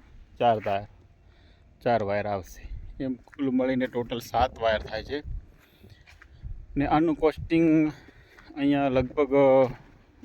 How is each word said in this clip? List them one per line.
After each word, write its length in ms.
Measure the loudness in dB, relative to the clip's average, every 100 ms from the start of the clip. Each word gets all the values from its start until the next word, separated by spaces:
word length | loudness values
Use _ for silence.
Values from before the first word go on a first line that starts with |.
| -20 -20 -16 0
ચાર 200 | 2 2
તાર, 300 | 0 -4 -4 -18 -20 _ _ _ -20 _ -20 _
ચાર 200 | 0 0
વાયર 240 | 0 -2 -2
આવશે. 420 | -6 -8 -16 -14 -12 -12 -8
એમ 100 | -6
કુલ 360 | -8 -12 -6 -2
મળીને 360 | 0 0 0 -2
ટોટલ 320 | -4 -6 -8
સાત 400 | -4 0 0 0
વાયર 240 | 0 0
થાય 220 | -4 -10
છે. 180 | -8 -10 -8 -12 -12 -20 _ _ -20 -20 -20 -20 -20 -18 -14 -14 -8 -4
ને 100 | 0
આનું 280 | 2 2
કોસ્ટિંગ 760 | 2 0 -2 -2 2 4 4 2 -4 -16 -20 -20 -20 -16 -2
અહીંયા 320 | 0 2 2
લગભગ, 460 | 0 0 0 2
અ, 380 | 4 6 6 4 0 -18 -20 _ _